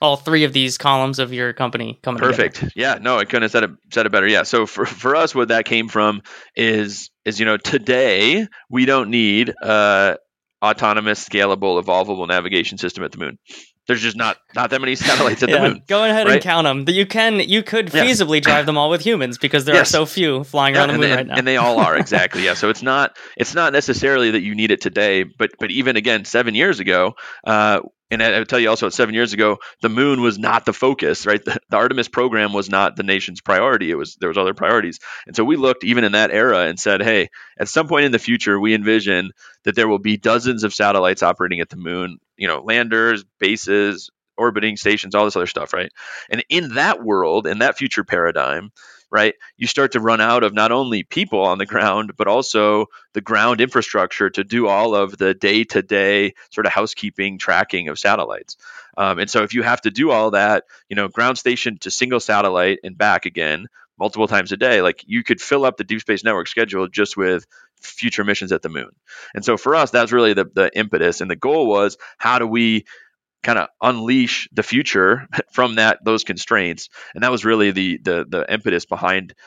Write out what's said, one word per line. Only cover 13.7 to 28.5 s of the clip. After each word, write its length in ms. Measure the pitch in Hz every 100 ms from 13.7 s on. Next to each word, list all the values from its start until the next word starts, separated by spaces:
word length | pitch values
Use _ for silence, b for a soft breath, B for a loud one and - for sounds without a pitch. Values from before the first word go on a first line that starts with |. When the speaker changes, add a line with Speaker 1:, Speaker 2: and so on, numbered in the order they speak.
| _ -
Speaker 2:
There's 120 | 120
just 140 | 113 110
not, 220 | 113 - _ -
not 140 | 120
that 100 | 131
many 160 | 131 127
<laughs> 100 | -
satellites 360 | 131 120 117
at 60 | 127
the 60 | 147
Speaker 1:
Yeah, 120 | 135
Speaker 2:
moon, 160 | - -
Speaker 1:
go 160 | 202 220
ahead 160 | 220 202
and 80 | 139
Speaker 2:
right? 60 |
Speaker 1:
count 240 | 180 165 156
'em. 200 | 135 139
But 80 |
you 120 | 185 196
can, 340 | 220 226 208
you 220 | - 208
could 280 | 214 220 185
Speaker 2:
Yeah. 120 | 156 247
Speaker 1:
feasibly 340 | 233 160 156
drive 240 | 139 147 147
them 120 | 151
all 120 | 151
with 120 | 170
humans 360 | 165 220 127 120
because 280 | 143 147 135
there 100 | 151
Speaker 2:
Yes. 140 | -
Speaker 1:
are 20 |
so 140 | 160 156
few 380 | - 165 131 143
flying 300 | 147 139 139
Speaker 2:
Yeah, 60 |
Speaker 1:
around 80 | 143
the 40 |
Speaker 2:
and 80 | 147
Speaker 1:
moon 80 | 147
Speaker 2:
they, 60 | 127
Speaker 1:
right 100 | 131
now. 80 | -
Speaker 2:
and 100 | 127
they 100 | 131
all 220 | 120 113
are, 180 | 95 78
Speaker 1:
<laughs> 80 | -
Speaker 2:
exactly, 400 | 101 90 87 92
yeah. 80 |
So 160 | 87 104
it's 140 | 110
not, 340 | 127 135 139 - B -
it's 180 | 117 160
not 180 | 160
necessarily 580 | 139 139 113 135 135 117
that 100 | 110
you 140 | 98 107
need 140 | 110
it 80 | 101
today, 440 | 95 101 104 95
but, 280 | 87 - 110 -
but 120 | 107
even, 260 | 104 123 113
again, 260 | 110 110
seven 320 | 95 120 120 110
years 240 | 180 139
ago, 360 | 95 90 92 - B B -
uh, 360 | 107 107 101 - - _
and 120 | 113
I, 100 | 113
I 60 | 104
would 100 |
tell 100 | 110